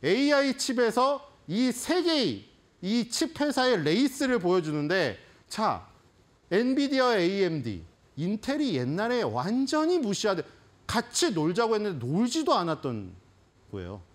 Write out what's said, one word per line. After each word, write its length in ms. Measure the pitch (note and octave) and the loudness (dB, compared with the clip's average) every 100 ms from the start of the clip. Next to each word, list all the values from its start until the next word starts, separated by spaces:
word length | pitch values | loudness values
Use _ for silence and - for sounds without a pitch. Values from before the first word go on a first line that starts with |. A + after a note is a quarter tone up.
에이아이 540 | C3+ G3+ C#4+ C#4+ C#4 C4 | 2 2 4 4 2 0
칩에서 680 | - B3 A#3+ A3+ C4 C#4+ - - - | -2 2 2 4 2 0 -6 -20 -6
이 240 | F#3 B3+ | 0 0
세 300 | A#3+ - F4 | -2 -2 0
개의 420 | E4+ D#4+ G#3 G#2 - _ _ _ | 2 2 0 -2 -10 _ _ _
이 260 | F3+ A#3 A#3 | -2 -2 -2
칩 280 | - D#4+ - | -2 -4 0
회사의 420 | D4 C4+ B3+ A3+ | -2 2 2 2
레이스를 540 | D3 F3 C4+ - C#4 B3 | 2 2 2 0 0 0
보여주는데, 800 | F3 F#3 D#3 D3+ D3 F#3+ D3+ F#2+ - - _ | 2 2 0 -2 0 0 0 -4 -14 -20 _
자, 380 | - A3 G#2 - - _ _ _ _ _ | -4 -2 -2 -8 -20 _ _ _ _ _
엔비디아, 680 | G3 B3 C4 C#4 C4+ B3+ A3+ | 0 2 2 2 2 2 4
에이엠디, 640 | E3+ G3 F#3 D#3+ A2+ F#2+ E2 _ _ - | 2 2 0 0 -4 -8 -12 _ _ -6
인텔이 580 | E3 G#3+ - C#4+ D4 D3+ | -4 -4 -4 -2 0 0
옛날에 460 | B2 D#3+ A3 B3 | -2 -2 0 0
완전히 760 | E3 A2 C#3+ A#3+ C4+ D#4 D#4 F4+ | 0 -2 -2 -2 0 0 2 2
무시하듯 460 | A#3 G3 G#3+ F3+ - - - _ - | 0 -2 -2 -2 -4 -14 -20 _ -4
같이 460 | G#3+ - - E4+ | -4 -2 0 0
놀자고 420 | F3+ D#3 F3+ A3+ | 2 0 2 2
했는데 320 | A3 G#3 E3 A#2+ | 2 0 -4 -2
놀지도 480 | D#3+ A#3+ C4+ D#4 | 0 0 0 2
않았던 580 | C4+ E3+ D#3 C#3 A#2 F#2+ F2+ _ _ _ _ _ | 2 2 -2 -4 -6 -8 -16 _ _ _ _ _
거예요. 300 | G2+ F2+ G2 F2 | -10 -10 -12 -16